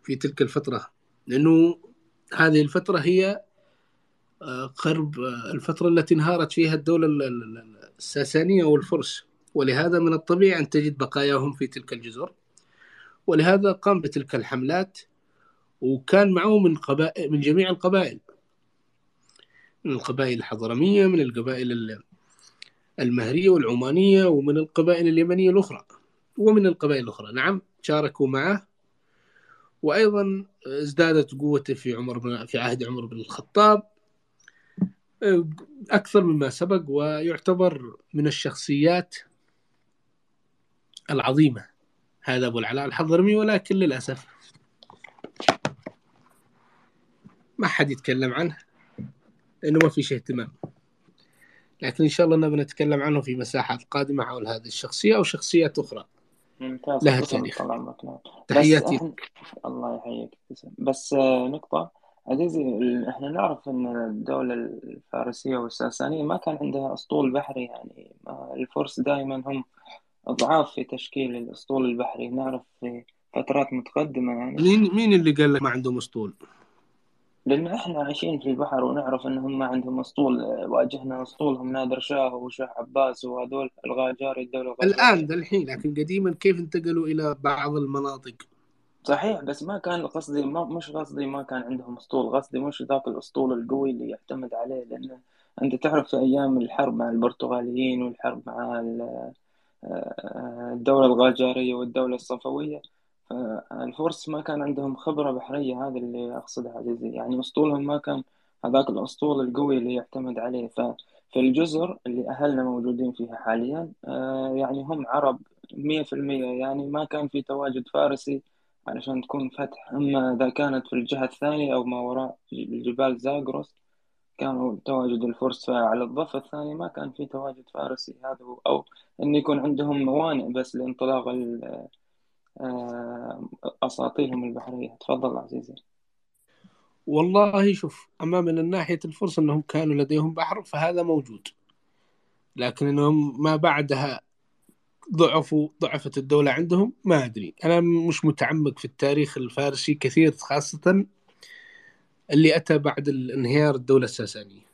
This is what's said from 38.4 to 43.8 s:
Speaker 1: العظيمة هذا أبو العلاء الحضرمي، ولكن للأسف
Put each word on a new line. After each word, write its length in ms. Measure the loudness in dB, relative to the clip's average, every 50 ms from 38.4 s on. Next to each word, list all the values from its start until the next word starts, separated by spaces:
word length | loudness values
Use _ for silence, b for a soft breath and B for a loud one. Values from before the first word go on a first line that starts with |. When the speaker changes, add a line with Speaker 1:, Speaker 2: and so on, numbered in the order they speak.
| -6 -6 -6 -6 -2 -2 2 4 4 4 4 2 -2 _ -14 -20 -20 _ _ _ _ _ _ _ _ _ _ _ _ _ _ _ _ _ _ _ _ _ _ _ _ _ _ _ _ _ _ _ _ _ _ -20 _ -4
Speaker 1:
العظيمة 560 | -4 -2 0 2 4 6 6 4 4 -2 -12 -18 _ _ _ _ _ _ _ _ _ _
هذا 260 | -4 -2 0 0 0
أبو 120 | 0 -2 -4
العلاء 260 | -4 -2 -4 -4 -4
الحضرمي، 500 | -4 -2 -2 2 4 6 6 6 6 6
ولكن 400 | 4 4 2 2 0 0 0 2
للأسف 520 | 4